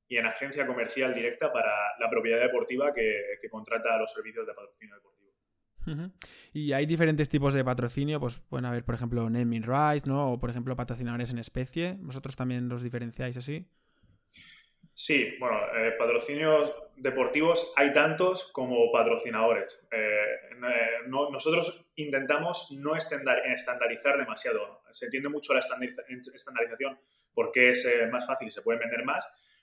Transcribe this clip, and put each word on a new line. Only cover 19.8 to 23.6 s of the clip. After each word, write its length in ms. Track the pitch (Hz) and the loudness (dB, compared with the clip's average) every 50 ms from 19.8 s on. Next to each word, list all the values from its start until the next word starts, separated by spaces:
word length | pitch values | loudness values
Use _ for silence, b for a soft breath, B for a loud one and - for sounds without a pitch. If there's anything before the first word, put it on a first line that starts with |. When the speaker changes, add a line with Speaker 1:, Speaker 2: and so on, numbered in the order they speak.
| _ _ | _ _
Speaker 1:
Eh, 340 | 117 110 107 107 107 104 107 113 113 - - - 120 | -4 -2 0 2 2 2 0 0 -2 -6 -10 -16 -14
no, 120 | 123 123 123 | -8 -4 -2
eh, 200 | 120 117 113 113 117 117 120 | 0 0 0 0 -2 -4 -4
no, 220 | 127 131 139 147 143 | -4 -2 0 0 0
nosotros 560 | 139 117 - 156 165 175 165 175 - - - _ _ | -2 -2 0 2 2 2 0 -2 -6 -10 -18 _ _
intentamos 760 | 160 151 143 139 135 135 143 147 151 160 170 170 - - - 139 | -8 -4 -2 -2 -2 2 2 0 0 0 -2 -4 -6 -8 -12 -12
no 180 | 139 139 151 156 | -6 -4 -2 -2
estendar-, 500 | 160 - - 151 139 135 131 123 127 123 | -2 -2 -4 -6 -2 0 2 2 2 2
estandarizar 720 | 127 123 127 | 0 -2 -2